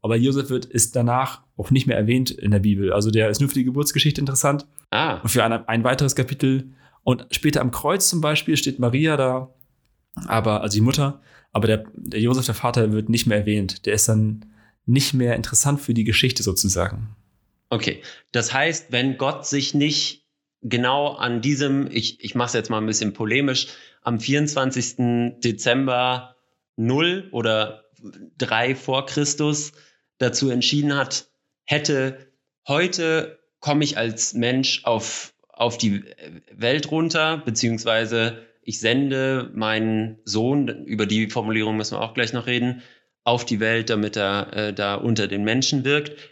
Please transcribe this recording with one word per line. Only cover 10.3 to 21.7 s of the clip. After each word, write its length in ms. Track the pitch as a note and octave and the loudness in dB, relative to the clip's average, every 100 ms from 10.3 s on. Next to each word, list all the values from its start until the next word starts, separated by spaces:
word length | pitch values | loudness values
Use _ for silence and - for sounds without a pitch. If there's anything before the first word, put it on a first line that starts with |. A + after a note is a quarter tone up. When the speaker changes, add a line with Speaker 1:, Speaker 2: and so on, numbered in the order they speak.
| A2+ A2 G#2+ | 0 2 0
Speaker 1:
also 140 | G#2 | 0
die 80 | G#2 | 2
Mutter, 400 | A#2+ D3 C#3 C#3+ _ - _ | 4 4 0 -4 _ -20 _
aber 120 | G#2+ G#2+ | 0 2
der, 180 | G#2+ A2 | 2 -2
der 260 | - - A2 | -14 -8 0
Josef, 240 | A#2 B2+ | 2 2
der 100 | B2 | 0
Vater, 380 | G#2+ A#2+ A#2+ G#2+ | -2 0 2 2
wird 160 | G#2+ A2 | 2 2
nicht 180 | A#2 A#2 | 2 2
mehr 120 | G#2 | 2
erwähnt. 480 | G#2 G#2 G2 - G2 | 2 0 0 -4 -2
Der 80 | |
ist 120 | G#2+ - | 2 4
dann 380 | A2 G#2+ G#2+ - - _ _ | 4 2 0 -10 -20 _ _
nicht 300 | - C3+ C3+ | 2 4 4
mehr 200 | C3 A#2+ | 2 2
interessant 460 | A2+ - A2+ C#3+ C#3+ | 2 0 2 2 0
für 140 | - | 0
die 100 | A#2 | 0
Geschichte 380 | A2 F#2+ B2 - | 2 2 2 0
sozusagen. 720 | G2+ F#2 G2+ F#2 F2+ G2+ G#2+ - _ _ _ _ _ | 0 0 0 0 -2 -4 -10 -12 _ _ _ _ _
Speaker 2:
Okay, 320 | A#2 - - - - _ | -4 -4 -6 -14 -20 _
das 200 | A#2 A2 | -2 0
heißt, 400 | C3+ D#3+ D#3+ - | 0 0 -2 -2
wenn 240 | A#2+ C3+ C3 | 0 0 0
Gott 300 | C3+ C#3+ - | -4 -4 -4
sich 260 | C#3+ C#3 | -2 0
nicht 540 | D3 D3+ D3 - - _ _ _ _ | 2 2 0 -4 -8 _ _ _ _
genau 540 | A2+ A#2+ B2 C#3+ D3 | -4 0 2 2 -2
an 260 | - A#2+ A#2 | -2 -4 -2
diesem, 480 | C3 C#3 C#3+ | 0 0 0